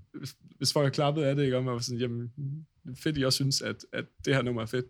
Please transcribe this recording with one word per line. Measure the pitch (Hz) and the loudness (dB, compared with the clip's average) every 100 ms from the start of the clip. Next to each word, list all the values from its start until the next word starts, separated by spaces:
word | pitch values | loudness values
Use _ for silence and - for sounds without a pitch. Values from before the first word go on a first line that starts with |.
| - - | -18 -12
hvis, | 139 - - - | -12 -14 -18 -4
hvis | 131 | 0
folk | 151 | 2
har | 139 | 2
klappet | 139 143 151 | 2 2 2
af | 139 139 | 2 4
det, | |
ikke? | 139 127 | 2 2
Og | |
man | 131 | 0
var | 120 | -2
sådan, | 123 120 | -2 -2
"Jamen, | 123 117 120 147 139 151 160 _ - 127 | -2 -2 -6 -6 -6 -6 -10 _ -14 -4
fedt, | 160 147 | -2 2
I | |
også | 131 131 | 2 2
synes, | 139 135 | 2 0
at, | 110 110 - | -2 -6 -8
at | 117 - - | -8 -8 -6
det | - | 2
her | 135 | 2
nummer | 123 117 | 2 -2
er | 113 | -2
fedt." | 127 127 | -4 -4